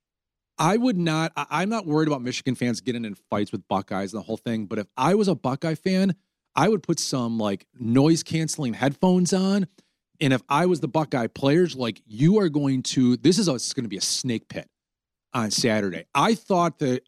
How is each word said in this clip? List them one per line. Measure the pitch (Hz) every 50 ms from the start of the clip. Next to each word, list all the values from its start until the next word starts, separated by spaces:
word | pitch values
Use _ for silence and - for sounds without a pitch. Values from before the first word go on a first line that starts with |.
| _ _ _ _ _ _ _ _ _ _ _
I | - 151 165 196
would | 233 240 254 220
not, | 175 170 160 156 160 160 160 -
I, | 147 143 -
I'm | 147 156 185 208
not | 226 220 185
worried | 160 147 156 160
about | 151 147 131
Michigan | 120 123 123 - - 139 120
fans | - 127 120 117 -
getting | - 131 117 120 113
in | 107 98
fights | - _ _ 113 104 104 -
with | - 98 -
Buckeyes | - 104 95 98 - 104 95 98 95 104
and | 107
the | 92
whole | - 113
thing, | 107 _ 120 113 110 107
but | 90 113 107
if | 101 - _
I | - 131 156 190
was | 220 208
a | 196 170
Buckeye | 117 - 127 131 - - 160 160
fan, | - - 190 190 190 190 196 165 - _ _ _ _ _ _ -
I | 131 147 208
would | 226 185
put | - - 165
some, | - - - 147 131 120 117 117
like, | 113 107 104 98 - - _ _
noise-canceling | - 120 113 117 135 139 160 165 160 - - 160 160 160 151 - - 147 120 110
headphones | - 127 143 139 - - 185 180 185 180 156 196
on. | 185 190 190 196 208 185 - _ _ _ _ _ _ _ _ _ _
And | 156 135 135
if | 120 - -
I | 139 147 175
was | 185 180 139
the | 160
Buckeye | 131 - 160 156 - - 127 117
players, | 104 - - 135 139 147 175 180 160 131
like, | 131 127 113 101 - _
you | 113 107 107 139 170 208 214
are | 196 165
going | 143 147 143 135 135 131 123
to, | - - 131 127 123 123
this | 113 117 151 190
is | 220 208 156
a, | 131
it's | 117 - - -
gonna | - 117 104
be | 98
a | 90
snake | - - - - - 127 117 107 -
pit | - - 92 - - _ _ _ _ _ _ _ _ _ _ _ _ -
on | 127 110 104
Saturday. | 98 - - 120 107 107 104 95 85 80 - _ -
I | 139 156 214 233
thought | - - - 196 175 175 170 - -
the | 156 131 127 127 -